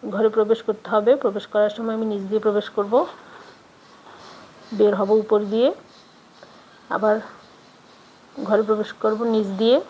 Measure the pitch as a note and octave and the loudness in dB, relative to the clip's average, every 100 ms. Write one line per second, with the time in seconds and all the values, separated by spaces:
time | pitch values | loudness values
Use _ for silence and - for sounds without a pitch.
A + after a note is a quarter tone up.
0 | A3+ G3 A3 A3 G#3 A3 - G#3 - A3 | -8 0 0 2 0 0 -2 -6 0 0
1 | G#3 C#4 B3+ G3+ - G#3+ G#3 G#3 A3+ A3 | 4 2 2 -4 -4 0 0 0 -6 -4
2 | A3 G#3 G3 G#3+ G#3+ G#3 G3+ - G3+ A#3 | -4 -4 -2 0 2 0 -2 -4 0 2
3 | F4 - - - - - - - - - | 0 -6 -20 -20 -20 -20 -20 -20 -20 -20
4 | - - - - - - - G#3 G#3 G3 | -20 -20 -20 -20 -20 -20 -14 2 2 2
5 | G3 A3 G#3+ G#3+ G#3 A3 B3+ F#4 - - | 2 0 2 0 0 0 0 0 -14 -20
6 | - - - - - - - - - - | -20 -20 -20 -20 -20 -20 -20 -20 -8 -2
7 | G#3+ G#3+ - - - - - - - - | 0 -2 -4 -20 -20 -20 -20 -20 -20 -20
8 | - - - - F#3+ G#3 G#3+ G#3+ G#3 - | -20 -20 -20 -12 -2 0 0 -2 -4 -4
9 | G#3+ A3 A#3 A3 G3+ F#3+ A3+ C4+ F#4 | -4 -2 0 0 -2 0 2 2 2